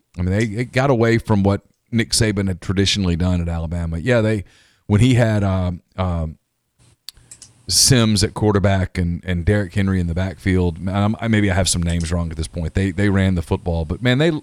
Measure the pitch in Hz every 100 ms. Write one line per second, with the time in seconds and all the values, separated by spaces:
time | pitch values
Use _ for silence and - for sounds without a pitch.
0 | _ - 90 101 117 101 127 127 139 117
1 | 113 117 - 101 98 101 - _ _ 113
2 | 110 - 110 101 98 87 - 95 95 104
3 | 90 85 90 90 85 82 82 87 85 82
4 | 123 120 107 107 - _ _ _ - 104
5 | 123 123 113 104 98 95 90 87 - -
6 | 92 85 80 78 _ _ _ _ _ _
7 | - - _ - - _ - - - 127
8 | 110 101 101 - 107 101 98 95 90 -
9 | 87 85 92 87 80 104 92 104 98 92
10 | 85 85 95 - 95 92 90 82 92 98
11 | 104 113 113 107 104 92 90 87 85 85
12 | 82 87 85 80 78 87 80 98 98 85
13 | 104 98 95 90 - 95 87 82 80 90
14 | 127 127 165 180